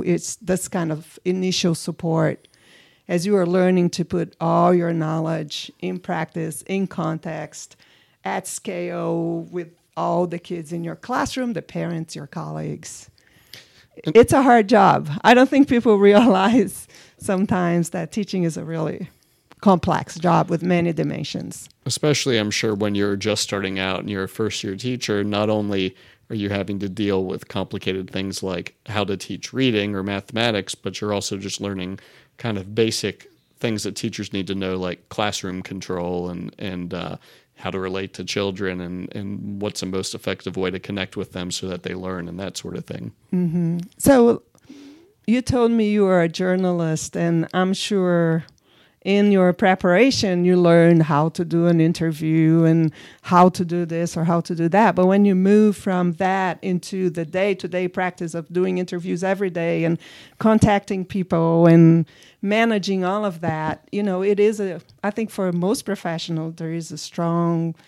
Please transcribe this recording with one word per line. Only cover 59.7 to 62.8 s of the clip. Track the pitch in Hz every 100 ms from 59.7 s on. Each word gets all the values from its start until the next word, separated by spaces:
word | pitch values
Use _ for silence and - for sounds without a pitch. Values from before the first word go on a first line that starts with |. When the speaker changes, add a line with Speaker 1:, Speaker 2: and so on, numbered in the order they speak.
| 170
Speaker 1:
and | 165 170 - - - _
contacting | 220 220 - 202 - 190
people | 180 202 175 170 165 165 170
and | 165 165 165 160 - - _
managing | 196 214 233 208